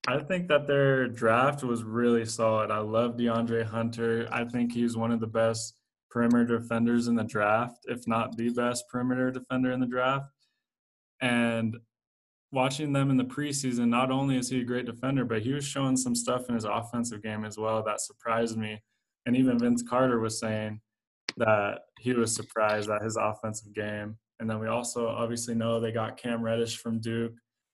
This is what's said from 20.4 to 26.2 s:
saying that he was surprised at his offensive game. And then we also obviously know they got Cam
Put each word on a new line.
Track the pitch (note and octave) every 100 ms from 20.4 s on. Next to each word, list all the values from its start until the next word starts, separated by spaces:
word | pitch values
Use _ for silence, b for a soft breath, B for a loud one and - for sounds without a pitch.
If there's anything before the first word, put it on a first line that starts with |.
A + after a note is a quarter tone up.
saying | A2+ G#2+ G#2+ G#2+ - _ _ _ - -
that | A2 G#2+ G2+ - - -
he | B2
was | B2 A2
surprised | A2+ A2 - G#2+ G#2+ G#2
at | G#2
his | A2 A2
offensive | G#2+ G#2+ A2 A2 G#2
game. | G#2 G#2 G#2 G#2 A2 _ -
And | A2+
then | A2
we | A2
also | A#2 A#2+ B2 A#2
obviously | A2+ A#2 A#2 A#2+
know | A2+ A2+ A2+
they | A2+
got | A2+ A2
Cam | -